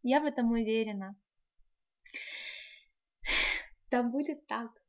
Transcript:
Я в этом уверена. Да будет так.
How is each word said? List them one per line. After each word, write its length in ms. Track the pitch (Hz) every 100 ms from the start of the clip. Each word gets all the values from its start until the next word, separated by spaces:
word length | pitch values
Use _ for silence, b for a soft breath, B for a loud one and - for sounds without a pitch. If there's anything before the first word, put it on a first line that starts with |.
Я 180 | 247 285
в 60 | 302
этом 260 | 277 233
уверена. 640 | 233 220 226 214 202 196 202 _ _ _ _ _ _ _ _ - B B B B B B B B _ _ _ B B B B B - -
Да 120 | 247
будет 440 | 240 262 294 294 -
так. 240 | 220 226 -